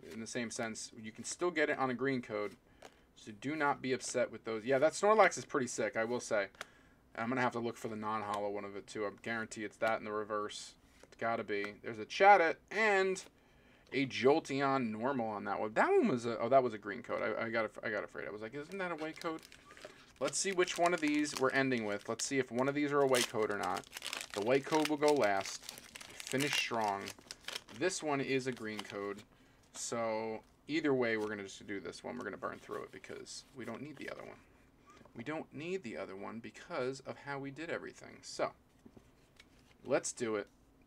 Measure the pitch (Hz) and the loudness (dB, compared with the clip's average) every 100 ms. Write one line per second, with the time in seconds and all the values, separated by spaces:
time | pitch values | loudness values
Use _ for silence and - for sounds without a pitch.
0 | - 107 110 127 113 - 113 107 - - | -8 -10 -6 -4 -4 -4 -4 -6 -12 -12
1 | 110 - - - 175 156 151 143 131 120 | -14 -10 -8 -2 0 4 2 4 0 2
2 | 135 127 123 104 104 - _ - - - | 0 0 -2 -4 -4 -8 _ -20 -20 -20
3 | _ - - 104 135 156 147 123 131 123 | _ -20 -16 -8 -4 0 2 2 0 -2
4 | - 123 117 110 117 113 113 135 156 - | 0 0 0 -2 -4 -2 2 6 6 6
5 | 202 220 190 - - 147 123 - 107 113 | 6 8 8 6 -2 -2 0 -2 -2 0
6 | 113 120 - 107 98 - - - - - | 0 -2 0 0 0 -6 -18 -18 -20 -20
7 | _ - 117 127 123 117 117 - 113 107 | _ -6 -2 2 2 0 -4 -6 -8 -6
8 | 107 110 104 104 104 101 101 98 - 107 | -4 -2 -2 -2 -2 -4 -6 -10 -8 -4
9 | 101 95 113 113 110 113 104 - 113 113 | -4 -4 -6 -4 -4 -6 -6 0 2 2
10 | 107 107 104 104 104 - - - - - | -2 -4 -2 -2 -4 -8 -14 -18 -20 -20
11 | - - 117 117 110 101 104 101 - 110 | -18 -4 -2 0 0 -2 -2 -6 -10 -8
12 | 104 - 196 196 160 - - 196 220 196 | -4 6 10 10 8 0 -4 0 4 4
13 | 190 185 - _ _ - - - - 131 | 2 -2 -8 _ _ -20 -20 -20 -4 -2
14 | 135 - 127 160 - 139 139 135 117 107 | 0 4 6 6 2 0 2 2 0 -2
15 | 123 135 113 101 104 92 107 120 302 392 | -2 0 -2 -4 -2 -2 0 4 6 6
16 | 233 123 117 113 117 135 123 107 104 92 | 6 2 0 0 6 6 6 -2 -6 -8
17 | 92 90 101 107 113 113 107 - 117 104 | -4 -2 0 0 0 0 -2 -4 -4 -4
18 | - - - 104 110 139 156 196 180 156 | -4 -8 -8 -8 -10 -10 -10 -6 -4 -4
19 | 156 156 170 160 - - - - - - | -6 -6 -6 -6 -12 -20 -20 -18 -18 -20
20 | - - 139 - 196 180 175 - 170 175 | -14 -2 -2 0 0 2 2 4 2 4
21 | 151 147 147 - 131 135 135 120 107 101 | 2 2 0 2 2 4 2 2 -2 -4
22 | - 113 - 139 123 117 135 143 147 143 | -4 -4 -2 0 0 0 0 2 2 4
23 | 139 123 - 113 107 101 92 95 - - | 6 6 4 0 0 0 -2 -2 -6 -12
24 | - - - 104 107 139 - 156 151 147 | -8 -8 -6 -2 2 2 4 2 2 4
25 | 147 143 104 98 - - - - - - | 4 6 4 2 -2 -8 -12 -16 -16 -18
26 | - - - 131 143 - - 117 104 98 | -16 -14 -4 -2 0 0 0 0 0 -2
27 | 101 - - - - - - 120 175 - | -6 -12 -16 -16 -12 -14 -12 -4 -2 -2
28 | 156 139 127 135 127 120 110 107 98 101 | -2 0 2 0 0 -6 -6 -8 -8 -6
29 | 101 104 - - - - _ - - 120 | -6 -8 -14 -20 -20 -20 _ -10 -6 -2
30 | 113 110 113 110 - _ - 156 151 131 | 0 0 -2 -6 -12 _ -4 0 4 4
31 | 117 110 107 104 98 - 104 98 90 - | 4 2 0 -4 -8 -10 -8 -6 -6 -10
32 | 98 98 104 - 98 87 - - - - | -10 -8 -8 -6 -8 -8 -10 -10 -10 -14
33 | - - - - - 135 117 113 139 - | -14 -14 -12 -14 -14 -12 -10 -10 -10 -12
34 | - - - - - - - _ - - | -12 -12 -14 -16 -20 -20 -20 _ -20 -20
35 | - 117 120 156 - 127 165 190 117 80 | -20 -12 -8 -8 -8 -10 -6 -6 -6 -8
36 | 95 98 101 110 113 - - 165 127 135 | -8 -10 -10 -10 -12 -14 -8 -4 -4 -4
37 | - 117 139 139 139 143 165 110 - - | -10 -12 -8 -8 -8 -10 -6 -6 -8 -14
38 | - - - - 139 - _ _ - - | -18 -18 -10 -4 -4 -4 _ _ -20 -20
39 | - _ _ - - - - - - 156 | -20 _ _ -20 -20 -20 -20 -12 0 0
40 | - - 117 104 - _ _ _ | 0 -4 -2 -2 -4 _ _ _